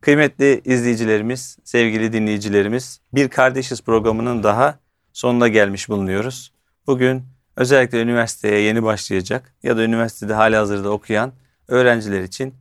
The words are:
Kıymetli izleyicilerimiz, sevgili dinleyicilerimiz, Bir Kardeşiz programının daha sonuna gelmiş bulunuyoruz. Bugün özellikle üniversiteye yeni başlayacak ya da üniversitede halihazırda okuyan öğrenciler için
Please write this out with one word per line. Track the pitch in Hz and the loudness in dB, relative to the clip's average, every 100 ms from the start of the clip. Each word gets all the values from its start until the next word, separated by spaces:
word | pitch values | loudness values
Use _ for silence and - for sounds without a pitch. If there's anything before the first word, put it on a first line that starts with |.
Kıymetli | - 147 147 - 139 131 - | 4 4 2 2 2 2 2
izleyicilerimiz, | 127 120 117 113 107 107 127 - - | 0 0 0 0 0 0 -6 -10 -20
sevgili | - 120 117 110 110 | -4 0 2 0 -2
dinleyicilerimiz, | 113 107 104 104 101 101 120 127 - _ | 0 -2 -2 0 2 2 -2 -6 -18 _
Bir | 131 135 | -2 0
Kardeşiz | - 131 131 127 120 | 2 2 2 -6 -8
programının | - 113 110 110 117 120 | 0 0 2 -2 -2 0
daha | 107 104 139 147 _ _ _ | 0 2 0 -2 _ _ _
sonuna | - 123 123 120 | -6 -2 2 2
gelmiş | 107 101 98 - | 4 2 0 -6
bulunuyoruz. | 104 95 95 117 127 - _ _ _ - | -4 -2 -2 -4 -8 -18 _ _ _ -4
Bugün | 131 127 131 127 _ _ - | 0 0 0 -8 _ _ -4
özellikle | 127 135 123 123 | 0 2 2 0
üniversiteye | 117 120 113 - 107 104 | 0 0 -2 -4 -2 0
yeni | 107 113 | 2 0
başlayacak | 110 107 - 98 92 120 - _ | -2 -4 -4 -6 -4 -8 -8 _
ya | 131 117 | -2 0
da | |
üniversitede | 113 113 117 - 104 | 0 0 -2 -6 -6
halihazırda | 110 110 110 104 101 98 | 2 2 4 0 -2 -4
okuyan | 104 - 110 123 131 _ _ _ | -6 -4 -4 -4 -8 _ _ _
öğrenciler | 127 123 120 107 98 | 2 4 2 0 -6
için | 92 - 131 131 | -6 -8 -10 -12